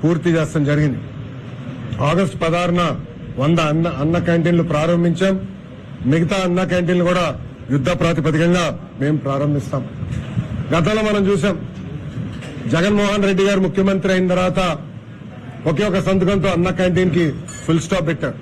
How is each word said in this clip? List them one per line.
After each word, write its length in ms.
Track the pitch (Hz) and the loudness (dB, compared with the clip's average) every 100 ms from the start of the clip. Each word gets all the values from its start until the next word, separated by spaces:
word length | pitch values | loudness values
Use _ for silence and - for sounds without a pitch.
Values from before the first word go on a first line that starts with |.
పూర్తి 260 | 151 170 175 | 2 2 2
చేస్తాం 340 | 165 147 160 | 0 0 0
జరిగింది. 340 | 143 147 151 110 - - - - - - - - - - | 0 2 2 -2 -8 -12 -12 -14 -14 -12 -12 -10 -8 -2
ఆగస్టు 340 | 143 170 196 - | 0 2 0 -2
పదహారున 640 | 165 170 175 175 165 120 - - - - | 0 0 0 2 0 -2 -8 -14 -10 -2
వంద 200 | 139 170 | 2 4
అన్న, 300 | 156 156 165 | 2 2 0
అన్న 300 | 131 151 175 | 0 0 2
క్యాంటీన్లు 440 | 170 170 165 170 | 2 2 4 2
ప్రారంభించాం. 840 | 165 147 165 175 170 165 196 190 - - - - - - 120 | 2 0 2 4 2 2 2 0 -4 -12 -16 -18 -16 -4 2
మిగతా 300 | 160 170 196 | 2 2 0
అన్న 200 | 185 180 | 2 0
క్యాంటీన్లు 400 | 185 180 175 180 | 2 0 2 2
కూడా 360 | 175 180 165 127 - - - | 4 2 0 -4 -10 -14 -2
యుద్ధ 200 | 139 131 | 0 2
ప్రాతిపదికంగా 920 | 175 170 170 156 156 170 180 160 - - - | 2 2 2 2 2 4 2 0 -4 -12 -4
మేము 180 | 139 151 | 0 0
ప్రారంభిస్తాం. 720 | 135 139 147 147 - 135 - - - - - - - - - | 0 0 0 0 -2 -6 -6 -8 -6 -6 -4 -6 -4 -6 -2
గతంలో 300 | 165 190 214 | 0 2 2
మనం 240 | 214 208 190 | 2 2 2
చూసాం, 340 | 202 196 165 - - - - - - - - - - - | 2 2 -2 -8 -12 -12 -10 -10 -10 -10 -10 -12 -10 -2
జగన్మోహన్ 580 | 156 196 208 202 208 | 2 2 2 2 2
రెడ్డి 200 | 196 190 | 2 2
గారు 160 | 196 196 | 2 2
ముఖ్యమంత్రి 520 | 190 190 190 190 190 | 2 2 2 2 2
అయిన 160 | 185 185 | 2 2
తర్వాత 500 | 180 185 185 180 147 - - - - - - - - - | 2 2 2 0 -2 -8 -16 -16 -16 -16 -14 -14 -4 -2
ఒకే 180 | - | 0
ఒక 140 | 208 180 | 2 2
సంతకంతో 500 | - 190 175 202 196 | 2 2 4 2 2
అన్న 220 | 170 180 | 2 0
క్యాంటీన్‌కి 600 | 180 180 175 180 165 160 131 - - - | 2 2 2 2 2 0 -2 -10 -10 0
ఫుల్ 140 | 165 | 0
స్టాప్ 260 | - 190 156 | 2 -2 0
పెట్టారు. 260 | - 139 - | -2 -4 -6